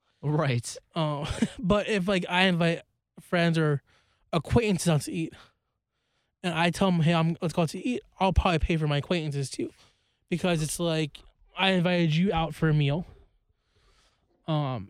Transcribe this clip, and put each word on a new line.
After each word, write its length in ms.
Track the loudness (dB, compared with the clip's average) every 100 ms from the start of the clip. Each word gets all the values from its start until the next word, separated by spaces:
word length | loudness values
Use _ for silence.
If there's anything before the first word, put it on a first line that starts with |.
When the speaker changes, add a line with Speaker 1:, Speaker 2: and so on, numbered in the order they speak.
| _ _
Speaker 1:
Right. 540 | -2 0 0 -2 -4 -14 -10
Speaker 2:
Uh, 320 | -4 -4 -4 -6 -4
<laughs> 140 | -4 -2
but 300 | 0 2 2
if, 180 | -2 0
like, 160 | -2 0
I 140 | 2
invite 400 | 2 2 0 0 -8 _ _ -20
friends 360 | -4 0 2 2
or 240 | 2 0 -4 _ _ _ _
acquaintances 560 | -4 2 2 2 0 0
out 140 | 0
to 100 | -2
eat, 200 | -6 -8 -10 -20 _ _ _ _ _ _ _ _ _
and 120 | -4
I 160 | 0 0
tell 180 | 2 2
'em, 120 | 2
"Hey, 120 | 2
I'm, 220 | 2 0 -2
let's 100 | -4
go 80 | -2
out 80 | -2
to 80 | -2 -4
eat," 160 | -6 -8 -2
I'll 140 | 2
probably 260 | 4 2 2
pay 180 | 0 0
for 100 | 0
my 120 | -2
acquaintances 520 | -2 -2 -2 -6 -6
too, 200 | -6 -10 -12 _ _ _ _ _
because 320 | -2 0 0
it's 160 | -2 -2
like, 380 | -2 -2 -4 -8 -20 _ _ 0
I 120 | 2
invited 440 | 4 2 2 2
you 180 | 2 2
out 220 | 0 -2
for 140 | 0 2
a 40 |
meal, 320 | 4 2 0 -6 -16 -20 _ _ _ _ _ _ _ _ _ _ _ -4
um, 420 | -2 -2 -6